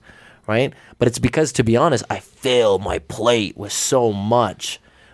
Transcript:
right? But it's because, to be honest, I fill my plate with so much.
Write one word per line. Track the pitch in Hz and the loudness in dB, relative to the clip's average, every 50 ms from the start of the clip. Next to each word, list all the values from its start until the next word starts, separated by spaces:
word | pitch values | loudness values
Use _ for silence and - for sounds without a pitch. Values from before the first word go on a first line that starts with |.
| _ - - - - - - _ _ | _ -20 -20 -20 -20 -20 -20 _ _
right? | - 107 117 135 135 - - - - - - | -2 0 0 0 -2 -4 -10 -20 -20 -4 -2
But | 120 120 | 0 0
it's | 117 - | 0 0
because, | 117 127 - 160 156 143 | -2 0 0 0 -2 0
to | - - 127 | 0 0 2
be | 110 113 | 2 4
honest, | 120 151 170 139 113 - - | 4 4 2 2 0 -2 -4
I | - - | -8 -10
fill | - - _ _ - 131 127 123 113 107 98 92 | -10 -16 _ _ -2 0 2 4 4 4 2 0
my | 101 95 92 90 | -2 -4 -6 -6
plate | - - - - 110 120 120 113 104 - - | -8 -10 -8 -2 0 2 2 2 0 -4 -8
with | - 127 - | -10 -12 -8
so | - - - - 143 131 120 113 | -6 -6 -2 0 2 2 2 2
much. | 104 101 98 107 117 120 117 98 - - - - - - _ _ _ _ _ _ | 0 -2 -2 0 2 2 2 0 -2 -8 -10 -12 -12 -12 _ _ _ _ _ _